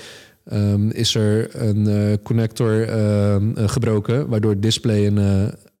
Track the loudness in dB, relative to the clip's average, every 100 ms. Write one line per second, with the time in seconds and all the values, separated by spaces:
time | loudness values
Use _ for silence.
0 | -18 -20 -20 _ -8 -2 0 2 0 0
1 | -2 0 2 0 -2 -4 -2 0 0 2
2 | 0 0 0 -2 -2 -2 0 0 0 0
3 | 0 2 2 2 0 0 -2 0 0 0
4 | 0 -2 -2 0 0 0 0 0 0 2
5 | 2 2 2 2 0 -6 -18 _